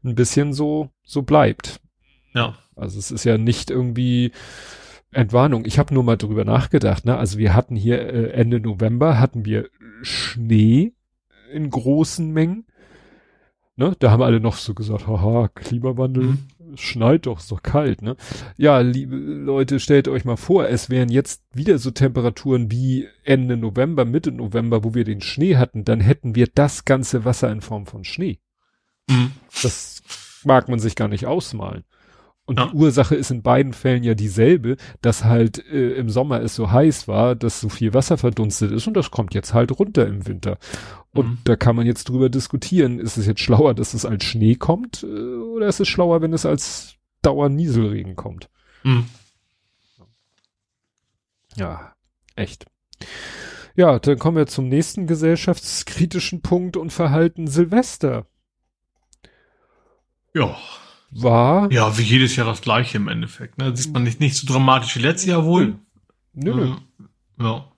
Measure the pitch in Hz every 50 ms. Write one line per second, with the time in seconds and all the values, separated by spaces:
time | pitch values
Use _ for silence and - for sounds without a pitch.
0 | - 127 117 113 123 113 - 139 147 147 139 139 151 147 151 151 151 135 _ _
1 | _ _ - 147 139 - 147 151 143 107 107 _ - - - - _ _ _ _
2 | _ _ _ _ _ _ _ 127 117 113 107 _ _ _ _ - 104 101 92 101
3 | 95 - 127 110 - 120 113 110 113 120 117 - - - 135 127 127 123 117 120
4 | 127 123 123 123 123 120 - - - - - - - - - - - - - -
5 | _ _ - - 117 98 110 123 131 151 135 113 110 107 - - 143 - 143 135
6 | 123 120 117 107 - 104 107 107 117 107 110 127 131 - - - - 101 98 -
7 | - 117 123 - 120 98 95 107 110 104 87 110 - _ 123 110 95 120 120 -
8 | - - 131 120 113 110 - 120 117 113 120 117 107 113 104 92 107 110 120 120
9 | 143 160 151 113 123 131 - 120 107 101 107 107 - - _ _ - 117 104 113
10 | 123 - - - - - - 120 117 110 113 107 107 110 117 135 180 233 _ _
11 | _ _ _ _ _ _ _ 107 107 117 139 151 156 143 123 127 113 131 139 151
12 | 160 - - - 165 156 156 156 160 170 185 220 226 _ _ _ _ _ _ -
13 | _ _ _ _ _ _ _ _ _ _ _ _ _ _ _ - 127 175 190 _
14 | - 117 104 117 127 120 117 113 110 117 104 - - - 104 90 110 104 107 101
15 | - 95 110 98 85 104 117 117 117 101 _ - - - 120 120 120 131 127 117
16 | 131 131 131 127 127 127 135 139 - - _ _ - - - - - - - 120
17 | 110 117 147 165 - 131 113 82 - - 107 95 _ - - 143 151 135 95 -
18 | 101 107 - _ - - - - - - - - 143 147 143 131 123 123 123 131
19 | 139 131 131 135 143 147 151 143 143 135 135 135 135 127 143 131 - - 147 139
20 | 135 135 135 127 - 123 120 107 - - 180 190 139 - 123 117 - - 127 127
21 | 127 120 117 131 143 - - - _ _ _ 123 147 208 190 139 113 131 113 -
22 | 135 135 120 127 117 120 113 - - 139 131 123 120 107 110 120 131 131 131 131
23 | - 101 _ _ _ 143 135 127 127 123 123 117 113 113 98 117 127 156 170 143
24 | 123 117 120 156 - 156 123 120 120 107 95 117 113 117 117 113 104 113 110 123
25 | 117 107 107 101 - - - - 147 190 180 127 123 - _ 113 101 - 113 117
26 | 95 107 - - - 123 110 117 123 - _ - 143 143 - - - - 135 131
27 | 131 - - 123 107 120 120 - - 120 107 107 95 - 110 104 101 92 - 104
28 | 95 - - - 180 190 - - _ _ _ _ _ _ _ _ _ _ _ _
29 | _ - 131 123 123 127 135 - _ _ - - - 127 - - - - - -
30 | _ _ - - - - - - _ 143 131 127 120 - 123 117 104 117 - -
31 | 117 104 104 101 127 120 143 156 - - - 110 98 98 95 92 87 _ _ _
32 | _ _ _ _ _ _ _ _ _ - 131 110 127 - - 147 156 156 123 135
33 | 131 - - 147 131 - 131 120 107 123 123 131 139 135 117 - - 131 127 123
34 | 120 120 113 104 104 107 92 107 113 131 180 175 117 117 131 - - - - -
35 | - 120 113 - - 113 117 117 117 113 - - - - 151 139 127 123 127 131
36 | 127 113 104 123 131 147 131 117 117 113 - - 113 98 107 123 147 160 143 -
37 | - - 101 101 113 123 123 113 120 117 - - - 107 - - 117 110 104 131
38 | 135 - 175 156 - 120 110 - 110 107 101 - 110 101 107 113 - 226 220 196
39 | - - - - 113 92 - 101 - - - 117 120 120 131 - - - - 147
40 | 120 107 101 101 98 104 101 92 - 98 95 - - - - - - - - -
41 | - _ _ - 131 117 120 120 - - 117 - - 123 117 117 117 117 117 -
42 | - - 123 127 131 127 120 135 127 - - 131 - - 185 180 151 127 123 117
43 | - 113 - 120 104 101 107 - - - 123 110 147 143 117 110 110 - - 117
44 | - - 113 98 - - - 117 107 110 117 - - - 165 190 247 233 - -
45 | - - 214 208 226 247 254 233 226 226 226 226 214 202 190 - 202 - - -
46 | 180 170 170 165 160 160 160 156 147 160 151 143 - - - - - - - _
47 | _ _ _ _ _ 151 139 139 143 143 139 147 170 160 127 117 110 104 104 104
48 | 95 95 92 90 - - 85 87 - _ _ _ _ _ _ _ _ 135 131 120
49 | 120 120 - _ _ _ _ _ _ _ _ _ _ _ _ _ _ _ _ _
50 | - _ 110 _ _ _ _ _ _ _ _ _ _ _ _ _ _ _ _ _
51 | _ _ _ _ _ _ _ _ _ _ _ 110 98 85 80 78 - - _ _
52 | _ _ _ _ _ _ _ - 104 - - - - _ _ _ _ _ - _
53 | - - - - - - - - - - - - - - _ - 180 165 135 113
54 | - 143 143 120 - 156 170 160 151 139 - - 131 127 131 147 165 - - -
55 | 185 160 170 156 156 160 165 165 - - 175 - - - - - - - - -
56 | 165 170 - 180 - - - 170 - - 175 180 180 180 170 185 160 165 - -
57 | 170 156 135 156 165 170 165 - 165 151 139 160 175 165 185 233 254 - - -
58 | - 139 127 113 - _ _ _ _ _ _ _ _ _ _ _ _ _ _ _
59 | _ _ _ _ _ - _ _ _ _ _ _ _ _ _ _ _ _ _ _
60 | _ _ _ _ _ _ _ 165 131 101 - - - - - - - - _ _
61 | _ _ - 113 120 123 117 117 120 127 156 190 202 202 135 120 110 107 107 107
62 | 117 104 117 131 131 120 - 127 120 113 107 92 - 123 107 113 123 - - 107
63 | 101 92 - 110 113 113 - - - 117 _ - 131 135 123 120 131 156 151 127
64 | 120 120 113 - 151 139 139 - - 131 131 131 131 131 131 120 117 113 - 120
65 | 117 139 170 175 185 185 175 170 156 160 175 180 196 214 208 - _ _ _ _
66 | _ _ _ _ _ _ _ - 139 180 - 247 185 127 131 - - _ _ _
67 | - _ _ _ _ _ _ _ 120 113 113 - - _ _